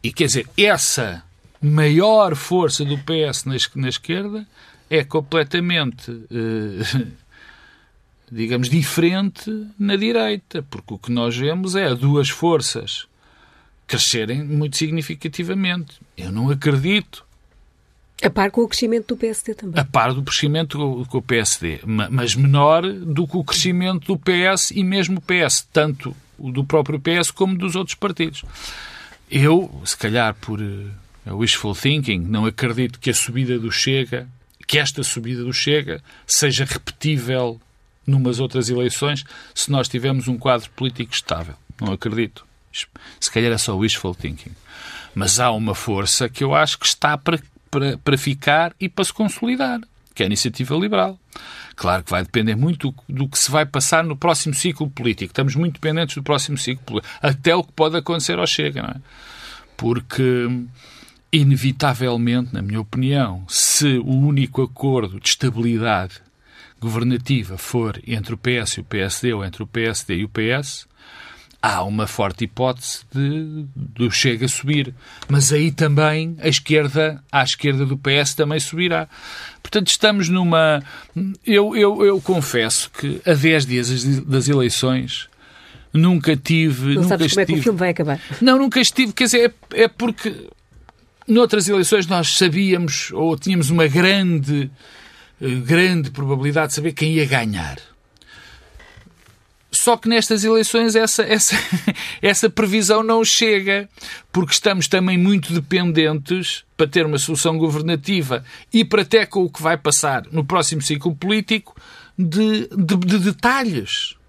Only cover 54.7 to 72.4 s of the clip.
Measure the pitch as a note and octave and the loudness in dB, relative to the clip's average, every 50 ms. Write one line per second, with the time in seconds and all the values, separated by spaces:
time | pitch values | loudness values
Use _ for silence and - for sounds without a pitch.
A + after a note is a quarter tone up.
54.7 | D3+ - D#3 C#3 C3+ - A#2+ A#2+ G#2 - G2 F2 - - C3+ C#3 C3 C#3 E3+ F3 | -2 -2 -6 -6 -6 -2 -2 -2 -2 -2 -6 -6 -2 -2 0 0 0 0 -2 -2
55.7 | C#3 - - D#3+ D#3 E3 E3+ C3+ - C#3+ C3+ C#3+ D3 C#3 C#3 - C#3+ B2+ - - | -4 -4 -4 -2 -2 -2 -2 -4 -6 -8 -2 -2 -2 -2 0 -4 -6 -6 -4 -6
56.7 | B2+ C3 - - - D3 - - - - - C#3+ C#3 C#3 C3+ E3+ E3 F3+ E3 - | -6 -8 -8 -6 -6 -6 -6 -8 -14 -2 0 0 0 2 2 2 2 2 0 -4
57.7 | _ - D#3 D#3 D#3+ E3+ C#3+ - E3+ E3 C#3+ - F3 F3 F3 - - - D3+ D3 | _ 0 0 2 2 -2 -2 -2 -4 -4 -2 -2 -2 -2 0 -2 0 -2 -2 -2
58.7 | C#3 C3+ - - - C3 C3+ - - - - - - - - - - - - _ | -4 -4 -8 -8 -10 -12 -16 -20 -20 -20 -20 -20 -20 -20 -20 -20 -20 -20 -20 _
59.7 | _ - A2+ A2+ A#2 B2 - - - - C3 B2+ B2 B2 A#2+ A#2+ B2 B2 A#2+ A#2+ | _ -4 -2 0 0 0 -4 -6 -2 0 2 2 2 2 0 -2 -2 -4 -6 -8
60.7 | B2 - - - - - - - _ _ _ _ - D#3 C#3+ C#3 C#3 C3 B2 C3+ | -14 -20 -20 -20 -20 -20 -20 -20 _ _ _ _ 2 4 6 6 4 4 2 0
61.7 | C3 - - C#3+ B2+ G#2+ B2+ B2+ A#2+ A#2 A#2+ A#2+ A#2+ B2 B2 B2+ B2+ G#2 G2 G2 | 0 0 0 0 0 0 0 0 0 0 2 2 2 0 -2 -2 -6 -6 -4 -4
62.7 | G#2 A2 A2 A2 - B2+ C3 C3 C#3+ C#3+ C3 G#2+ F#2 F#2 F#2 F2 - - - - | -4 -6 -6 -6 -4 -2 0 0 2 0 0 -2 -4 -8 -10 -6 -2 0 0 2
63.7 | - - D3 C#3+ C3+ B2 A#2 C3+ C3 C3 C#3 D3 D3 C#3 C3+ - - - C3 B2 | 2 2 2 2 2 2 0 0 2 2 2 2 2 2 0 0 0 -2 -2 -2
64.7 | B2+ - - C#3 C3 B2+ A2 F#2+ F#2 G2+ - - - - - B2+ A2 A2 A#2 A#2 | -4 -4 -2 0 0 0 -2 -4 -8 -6 -4 -4 -2 0 -2 -2 -2 0 -2 0
65.7 | A#2 A2 A2+ A#2 G#2+ F#2 F#2 F#2 - - _ _ _ _ _ _ _ - - - | 0 0 0 0 0 0 0 -6 -10 -18 _ _ _ _ _ _ _ -20 -20 -20
66.7 | _ _ A2+ A2+ A2 A#2 A#2+ B2 B2+ A#2 B2 - C#3 B2+ G#2 F#2 F#2 F2+ - - | _ _ -8 -4 -2 0 0 0 0 0 0 0 0 0 0 -4 -10 -12 -10 -4
67.7 | - B2 A2+ A2 G2 - - A2+ A#2 G#2+ G2+ - A2 G#2 - B2 B2 A#2+ A2 - | -2 -2 -2 -2 -4 -8 -6 -6 -6 -6 -4 -6 -10 -6 -2 -2 -2 -2 -2 -4
68.7 | - - - - G#2+ G2+ F#2+ G2 - - - B2 A#2 G#2 G2 F#2 F2 - G#2+ G2 | -6 -8 -10 -6 -4 -4 -2 -2 -4 -2 -2 -2 -2 -2 -4 -8 -8 -10 -12 -8
69.7 | - A#2 A2+ A2+ A2 - - - G2 E2+ G#2 G#2+ - A2+ A2 A2+ B2+ C#3 C#3+ C#3 | -4 -2 -2 -2 -2 -4 -6 -4 -4 -4 -4 -4 -4 -2 -2 0 0 -2 -4 -6
70.7 | - - - _ _ _ - - - - - - - - - _ _ _ - A2 | -10 -14 -16 _ _ _ -20 -20 -20 -20 -20 -20 -20 -20 -20 _ _ _ 0 0
71.7 | G#2 F#2+ F#2 G2 G#2 G#2+ G#2+ G#2 - - G#2+ G2 F#2 - | 0 0 -2 -2 -2 -2 -2 -2 -2 -2 -2 -2 -2 -4